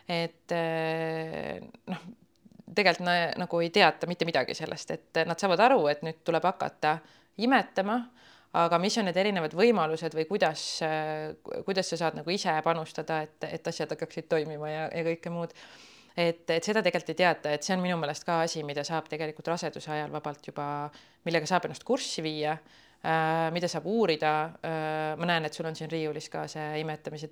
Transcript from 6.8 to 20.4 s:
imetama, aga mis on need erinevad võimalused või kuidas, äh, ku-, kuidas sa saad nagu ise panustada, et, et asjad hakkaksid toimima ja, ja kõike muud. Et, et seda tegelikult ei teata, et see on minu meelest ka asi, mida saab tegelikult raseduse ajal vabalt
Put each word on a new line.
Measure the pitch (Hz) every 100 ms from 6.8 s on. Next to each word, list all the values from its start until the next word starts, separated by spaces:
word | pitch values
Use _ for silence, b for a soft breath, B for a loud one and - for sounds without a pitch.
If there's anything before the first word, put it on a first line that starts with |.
| 151 160 B B B -
imetama, | 233 262 180 - 196 240 240 B B B B
aga | 165 170 170
mis | 196 233
on | 190
need | 175
erinevad | 208 190 156 160
võimalused | 233 208 156 160 165
või | 156 160
kuidas, | 196 170 151 - -
äh, | 160 156 156 156 156 -
ku-, | - - -
kuidas | 147 -
sa | 170
saad | 160 151
nagu | 151
ise | 202 185 156
panustada, | 165 165 160 - 151 160
et, | 156 - 156
et | 165 165
asjad | 165 156 156
hakkaksid | 160 - 160
toimima | 160 151 151 151
ja, | 156 156
ja | 170
kõike | 165 165 175
muud. | 170 170 - B B B B B
Et, | - 170 170 -
et | 165
seda | 185 214 180
tegelikult | 175 165
ei | 160
teata, | 180 156 151 147
et | -
see |
on | 185
minu | 180 170
meelest | 147 156 -
ka | 165
asi, | 165 165
mida | 147 143 143
saab | 160 156
tegelikult | 151 156 151 -
raseduse | 175 160 135 156
ajal | 151 147
vabalt | 147 147 143